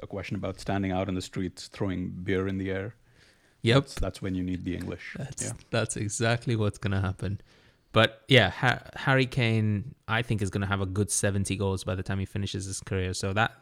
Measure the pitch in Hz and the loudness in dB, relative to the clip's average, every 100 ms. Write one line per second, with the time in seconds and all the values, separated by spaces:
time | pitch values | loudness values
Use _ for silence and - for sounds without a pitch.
0 | - 98 - 101 95 95 - 98 95 92 | -10 -8 -6 -4 -4 -6 -4 0 0 0
1 | 98 92 - 98 90 - - - 101 90 | 0 -2 -4 -4 -6 -6 -12 -4 -2 -2
2 | 90 92 90 95 98 95 95 95 104 - | -4 -4 -2 0 0 -2 -2 -4 -6 -12
3 | _ - - _ _ _ 113 131 139 - | _ -20 -20 _ _ _ 4 4 4 -2
4 | 98 - 98 92 90 90 90 87 92 - | -4 -2 -2 -2 -2 -2 -4 -4 -6 -8
5 | - 196 143 - 107 120 - 113 113 117 | -10 -10 -8 -6 -8 -8 -4 -2 -2 -2
6 | 104 - 113 117 - 110 104 - 98 98 | -4 0 0 2 0 0 0 0 -2 0
7 | 92 92 92 101 - - _ _ _ 113 | 0 -2 -4 -6 -10 -20 _ _ _ 4
8 | 110 - - 127 92 - 127 - - - | 4 2 6 8 8 4 0 0 -4 -4
9 | 139 131 127 131 113 113 107 104 - - | 2 2 2 2 2 4 2 0 -2 -10
10 | - 113 120 107 95 107 95 98 95 98 | 0 0 2 0 0 0 0 0 0 0
11 | 101 - 104 98 95 98 98 95 - 95 | 0 2 2 2 0 0 0 0 -2 -4
12 | - 98 95 101 98 98 98 101 - 95 | -2 -4 -4 -4 -4 -4 -6 -8 -4 -2
13 | 92 92 98 98 117 - | -2 -2 -2 0 0 -2